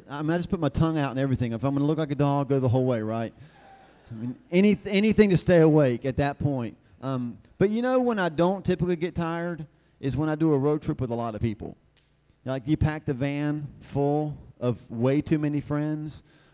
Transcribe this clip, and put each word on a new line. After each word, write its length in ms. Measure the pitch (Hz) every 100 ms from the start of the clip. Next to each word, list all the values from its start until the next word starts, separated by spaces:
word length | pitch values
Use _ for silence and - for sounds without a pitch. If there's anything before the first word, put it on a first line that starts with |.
| -
I 120 | 139
mean, 100 | 151
I 60 | 175
just 120 | 170
put 120 | 175
my 80 | 143
tongue 280 | - 160 160
out 140 | 139
and 80 | 131
everything. 320 | 139 120 120
If 140 | 113 135
I'm 80 |
gonna 100 | 139
look 140 | 147 156
like 140 | 147
a 40 | 139
dog, 320 | 143 143 139
go 140 | 139
the 80 | 127
whole 160 | 131 127
way, 160 | 117
right? 320 | 107 113 113 - 147 - - - - _ -
I 40 |
mean, 240 | 113 120 123 -
any, 280 | 175 208 196 196
anything 440 | 196 220 208 208
to 60 | 170
stay 220 | - 175
awake 460 | 160 151 135 117 135
at 100 | 135
that 240 | 143 -
point. 380 | 143 135 113 - _ -
Um, 360 | 131 127 120 - - -
but 120 | 196
you 120 | 220
know 180 | 254 254
when 180 | 240 214
I 120 | 175
don't 340 | 147 175 196
typically 320 | 180 175 180 170
get 180 | 175
tired 540 | - 165 170 170 160 156 _ _ -
is 160 | 139 127
when 140 | 156
I 60 | 151
do 180 | 160
a 40 | 139
road 240 | 143 151
trip 200 | - 147
with 80 | 123
a 60 | 117
lot 200 | 117 104
of 60 |
people. 340 | 117 104 - - _ _ _ _ _ _ 123
Like, 180 | 135 117
you 120 | 151
pack 260 | 156 151
the 100 | 151
van 540 | 123 143 143 147 151 147 -
full 560 | - 139 143 151 151 143 - -
of 180 | 123 107 -
way 300 | 113 127 147
too 180 | - 156
many 220 | 147 147
friends, 640 | - 147 151 151 151 - - _ _